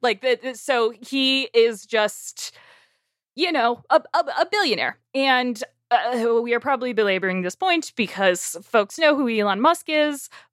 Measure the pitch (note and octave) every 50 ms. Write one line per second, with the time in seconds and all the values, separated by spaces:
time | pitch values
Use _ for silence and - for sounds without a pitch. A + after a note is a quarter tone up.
0 | - A#3+ G#3+ F#3+ - B3+ B3 A#3+ - C4 B3 - - - C4+ A#3+ A3+ A3+ A#3+ -
1 | B3 - C4+ C4+ C4 C4 C4+ C4+ C4 - - A#3 A3+ A#3 A3 G3 - - - A3
2 | G#3+ G#3 - - - - - - - - - - - - - _ _ _ _ _
3 | _ _ _ _ _ _ _ - E4+ F4+ E4 C#4 A3+ A#3 B3 A#3+ - - C#4 D#4+
4 | - - - D#4+ E4+ C#4 - C#4+ F4 F4+ - G#4 G4 C#4+ G#3 E3 A#2+ - - _
5 | _ _ - C4+ C4+ C4+ C4 B3 B3 B3 A#3+ - - - _ _ _ - A#3+ A3+
6 | - A#3 B3+ A#3 A3+ A#3 A#3 A#3 A3+ A#3+ A#3 A#3+ A#3 C#4 C#4 A#3+ B3 B3 A#3 G#3
7 | G#3+ G3+ F#3+ F#3 F3+ F#3+ F#3 F#3 F3+ F3+ - - F#4 F#4+ E4+ E4+ D4+ - - -
8 | A3 - - F#3+ G3 F#3+ F3+ F3 - - - E3+ - _ - A3+ G#3 G#3 - -
9 | E4 D4+ D4 C#4 C#4 A#3 A3+ G#3+ G#3 G#3 F#3+ G3 B3 D#4+ E4+ E4 - - D#4 D4+
10 | D4+ D4+ D4 C#4 - - - - - _